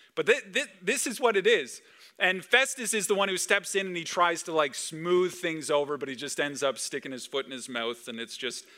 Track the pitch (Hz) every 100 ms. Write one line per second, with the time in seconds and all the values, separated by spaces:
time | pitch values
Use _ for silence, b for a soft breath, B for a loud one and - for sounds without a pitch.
0 | B - 156 269 202 220 285 - 180 269
1 | 285 226 240 196 202 202 127 - B B
2 | B B 185 185 - 247 262 269 220 220
3 | 185 196 196 185 - 202 180 196 190 175
4 | 160 185 175 165 - 160 143 - - 156
5 | 175 180 180 175 170 160 147 147 143 143
6 | 135 123 139 - 143 135 139 123 - 139
7 | 139 127 - 139 135 131 120 120 117 120
8 | 127 113 117 - 120 - -